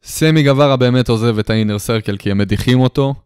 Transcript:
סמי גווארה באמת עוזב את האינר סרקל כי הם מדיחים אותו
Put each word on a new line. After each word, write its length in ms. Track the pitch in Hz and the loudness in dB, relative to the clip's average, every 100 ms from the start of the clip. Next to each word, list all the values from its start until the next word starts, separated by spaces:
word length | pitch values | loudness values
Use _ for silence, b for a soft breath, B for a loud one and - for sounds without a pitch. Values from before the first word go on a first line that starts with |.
סמי 400 | - - 156 156 | -14 -4 0 2
גווארה 320 | 139 135 143 131 | 2 4 2 2
באמת 340 | 127 127 123 | 2 2 0
עוזב 300 | 113 117 107 | 0 0 -2
את 100 | 104 | -2
האינר 300 | 110 107 104 | 0 0 -4
סרקל 380 | - 113 104 98 | -2 -4 -4 -6
כי 140 | 104 | -4
הם 60 | 101 | -2
מדיחים 420 | 98 101 - 127 | -2 -2 0 2
אותו 340 | 127 - 139 135 | 2 0 -4 -6